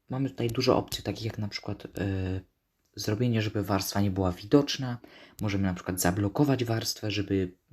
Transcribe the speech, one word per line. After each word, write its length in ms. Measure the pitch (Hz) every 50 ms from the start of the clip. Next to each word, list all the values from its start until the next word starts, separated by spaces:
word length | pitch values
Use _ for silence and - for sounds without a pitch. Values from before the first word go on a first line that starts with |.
| _ -
mamy 220 | 123 131 135 131
tutaj 180 | - - 117 117
dużo 280 | 113 127 127 127 -
opcji, 280 | - - - - - -
takich 200 | 107 98 - 110
jak 140 | 113 - -
na 100 | 107 101
przykład, 380 | - - - - 101 - -
e, 540 | - - - 92 98 95 95 95 92 95 95 - _ _ _ _ _ _ _ _ _ -
zrobienie, 460 | 107 - - 107 104 123 123 117 110
żeby 200 | 104 107 - 110
warstwa 380 | 101 92 104 95 92 - - 101
nie 100 | 101 101
była 220 | 90 98 95 92
widoczna. 680 | 87 - 107 104 - 143 139 143 - - 135 127 120 117 - - - - - - - -
Możemy 220 | 107 107 98 98 98
na 100 | 95 90
przykład 260 | 87 - - 92 90
zablokować 640 | - 87 90 104 101 101 - - 147 147 135 117 120
warstwę, 460 | 113 113 110 - - - - - 107
żeby 440 | 101 104 98 98 101 95 95 90 - _ _ -